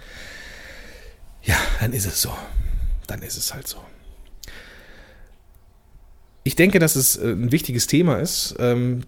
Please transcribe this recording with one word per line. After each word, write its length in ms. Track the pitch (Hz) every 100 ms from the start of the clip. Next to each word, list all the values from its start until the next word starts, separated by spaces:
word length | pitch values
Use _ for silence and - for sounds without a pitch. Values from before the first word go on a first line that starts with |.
| - - - - - - - - - - - - - -
ja, 140 | - - - -
dann 140 | 110
ist 120 | 123 98
es 160 | -
so. 100 | - - - - - - - - -
Dann 140 | -
ist 160 | - -
es 160 | -
halt 140 | 135 -
so. 100 | - - - - - - - - - - - - - - - - - - - - - _ - - - - -
Ich 120 | - -
denke, 240 | 185 190
dass 160 | 160 135
es, 220 | 127 -
äh, 140 | 117
ein 200 | 98 120
wichtiges 360 | 135 - 120 -
Thema 300 | 143 175 107
ist, 380 | 165 - - -
ähm, 420 | 120 123 123 123